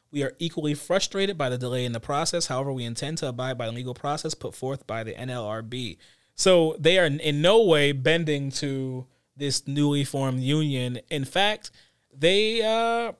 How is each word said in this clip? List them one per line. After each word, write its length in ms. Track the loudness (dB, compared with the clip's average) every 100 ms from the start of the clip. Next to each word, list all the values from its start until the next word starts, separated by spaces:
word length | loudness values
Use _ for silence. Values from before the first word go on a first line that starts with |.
| _
We 100 | -6
are 120 | -6 -4
equally 340 | -6 -4 -2
frustrated 640 | -4 0 0 0 -2 -2 -2
by 140 | -2
the 80 | -2
delay 260 | -2 -2
in 80 | -2
the 80 | -4
process. 460 | -4 -2 -2 -2 -2
However, 260 | -2 -4
we 120 | -4
intend 340 | -6 -6 -6 -4
to 100 | -6
abide 300 | -4 -6 -4
by 80 | -6
the 60 |
legal 200 | -6 -8
process 400 | -6 -4 -4 -6
put 200 | -8 -10
forth 320 | -8 -8 -8 -8
by 160 | -8
the 100 | -8 -10
N 100 | -8
L 160 | -8
R 160 | -6 -8
B." 380 | -8 -8 -8 -10 -20 _ _
So 420 | 2 6 6 6 4
they 200 | 4 6
are 60 |
in, 160 | 4 2
in 220 | 0 2
no 200 | 6 6
way 300 | 6 6 4
bending 580 | 2 2 2 2 -2 -4
to 540 | -4 -4 -4 -6 -8 -12 _ _ -8
this 300 | -4 -4 -2
newly 380 | 0 2 2
formed 360 | 0 -2 -2 0
union. 600 | 0 2 2 0 -4 -6 -6
In 160 | -6 -2
fact, 440 | 0 0 0 -10 -20 _ _ _ 0
they, 460 | 4 4 2 0
uh, 500 | 0 0 0 0 -4